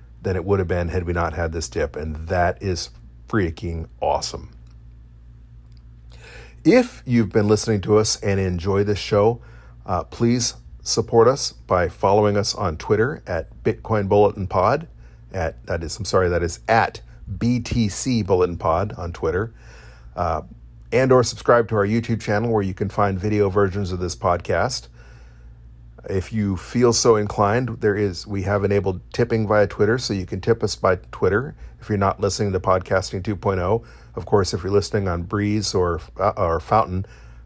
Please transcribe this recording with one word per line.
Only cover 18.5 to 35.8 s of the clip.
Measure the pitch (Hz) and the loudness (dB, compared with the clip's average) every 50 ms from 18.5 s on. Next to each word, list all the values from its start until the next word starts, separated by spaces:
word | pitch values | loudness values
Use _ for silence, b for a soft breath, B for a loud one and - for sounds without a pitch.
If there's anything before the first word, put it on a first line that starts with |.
| 85 | 0
Pod | 85 - 82 80 87 98 104 - | -2 0 0 0 0 0 -4 -6
on | - 87 85 82 | -8 -10 -10 -8
Twitter, | - - - 87 92 113 117 B B B B B B B B B B B B B | -4 -4 -2 -2 -2 -2 -4 B B B B B B B B B B B B B
uh, | - 90 82 82 76 - - - - - - - - - - | -4 -2 -2 -2 -4 -6 -10 -18 -20 -20 -20 -20 -20 -10 -2
and | 113 123 135 131 | 0 2 4 6
or | 127 127 117 | 6 4 4
subscribe | - - - - - 123 120 113 98 | 2 -4 -6 2 4 4 4 4 2
to | 113 | 0
our | 104 101 | 0 0
YouTube | 101 110 117 110 - 117 113 | 2 0 0 0 -2 -4 -4
channel | - - 104 104 117 120 | -2 -2 -2 0 0 0
where | 110 107 98 | 0 0 0
you | 95 92 | -2 -4
can | - 104 98 | -4 -6 -4
find | - - 104 101 98 90 | 0 0 0 0 0 -2
video | 90 107 104 104 101 98 | -2 -2 2 2 2 2
versions | 92 101 101 92 87 104 101 87 | 4 2 2 2 0 -4 -4 -4
of | 92 90 | -4 -4
this | 90 87 - | -4 -6 -6
podcast. | - - 92 87 85 - - 92 82 101 131 - - - - b b b b b b b b b b b b b b b b - - - - - - - - | -2 0 0 0 0 -2 -2 -2 0 0 -2 -4 -8 -10 -14 b b b b b b b b b b b b b b b b -20 -20 -20 -20 -20 -16 -10 -4
If | 98 95 - - | -4 -4 -4 -2
you | 117 110 104 101 95 | -4 -2 0 0 -2
feel | 85 - - - 120 123 120 113 | -4 -6 -4 0 4 4 4 4
so | - - 123 110 | 4 4 4 4
inclined, | 107 104 104 - - 104 101 107 123 131 117 113 117 | 4 4 -2 0 2 2 2 4 2 0 -2 -6 -2
there | - 107 98 | 0 0 2
is, | 104 104 98 87 - - | 2 0 -2 -2 -6 -10
we | 107 101 98 92 | -8 -6 -4 -2
have | 101 101 101 98 | 0 0 0 2
enabled | 98 101 101 92 95 92 87 - - - | 2 2 2 0 0 -4 -4 -8 -10 -2
tipping | - 120 120 117 110 110 | -2 0 0 2 -2 2
via | 98 107 104 101 | 2 4 4 4
Twitter, | 92 - - 104 104 120 | 2 2 0 2 2 2
so | 131 - - 107 | 0 0 -4 -4
you | 95 90 | -4 -4
can | - 98 95 | -6 -8 -6
tip | - - 113 - - | 0 0 0 0 0
us | 101 - | -6 -4
by | - - 95 92 92 - - | 0 0 0 0 0 -4 -14
Twitter | - - 95 92 98 110 135 156 - b b b b b | -6 0 0 2 2 2 0 -2 -10 b b b b b
if | - - | -6 -2
you're | 107 | 0
not | 98 98 98 - - | 2 2 0 0 0
listening | 104 101 - - 107 101 92 | -2 -2 -2 -2 -2 -2 -2
to | 92 | -2
Podcasting | - 95 92 92 92 - 101 92 90 - - 95 85 | 2 2 2 2 2 0 0 0 0 -2 -8 -6 -6
two | 107 101 | -6 -6
point | 82 - 101 98 92 | -4 -2 -2 -2 0
oh. | 87 90 110 117 B B B B B B B | 0 0 -2 -2 B B B B B B B
Of | - - | -12 -6
course, | - 107 101 92 - - | 2 2 2 2 2 -2
if | 90 87 | -4 -4
you're | 95 | 2
listening | 101 101 98 - - 104 98 | 2 2 0 2 -2 -2 -2
on | 92 85 87 85 | 0 -2 -4 -4
Breeze | 87 110 104 104 104 104 107 98 - - | -4 -2 -2 0 0 0 -2 -2 -2 0
or, | 95 | 0